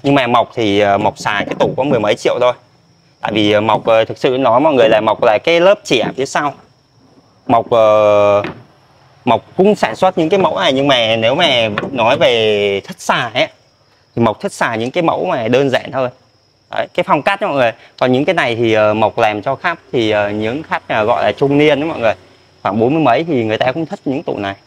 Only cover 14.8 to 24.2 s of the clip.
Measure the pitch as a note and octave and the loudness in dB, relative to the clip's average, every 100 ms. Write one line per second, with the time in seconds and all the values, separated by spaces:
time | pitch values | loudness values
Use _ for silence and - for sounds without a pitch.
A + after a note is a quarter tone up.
14.8 | A#2+ F3+ E3 C#3+ F3+ D3+ A2+ B2+ C#3 B2 | -4 -2 -2 -2 -4 -4 0 0 2 -2
15.8 | - C3 B2+ _ _ _ _ _ _ G#2+ | -4 -6 -6 _ _ _ _ _ _ -8
16.8 | D3 - F3 D#3+ E3 G3 G3+ C#3+ A#2 G#2+ | -6 -6 -2 0 0 -2 -4 0 0 -2
17.8 | - - C3 B2+ D3+ E3+ C#3 A2+ A#2 A2 | -20 -4 0 0 0 0 -2 0 2 2
18.8 | G#2+ G#2+ G#2+ G#2+ A2 G#2 C3 C3 - - | 2 2 0 0 -2 -2 -6 -4 -6 -6
19.8 | - C3+ A2 G#2 G#2 G#2 G#2+ C3+ D#3+ F3 | -6 -2 0 0 -2 -4 -4 -6 -8 -10
20.8 | - B2+ G#2+ A#2 G#2+ G#2 C#3 C#3+ D3+ C#3 | -4 -2 0 0 0 0 0 4 4 2
21.8 | D#3+ D3+ A2+ F#2+ _ _ _ _ - G#2 | -2 -2 -2 -4 _ _ _ _ -6 0
22.8 | A#2 D#3+ C#3+ B2 E3 C3+ A2 A2 B2 C#3 | 0 2 2 0 0 -2 -2 -2 -2 -4
23.8 | D#3 G3+ - C3+ | -8 -8 -6 -6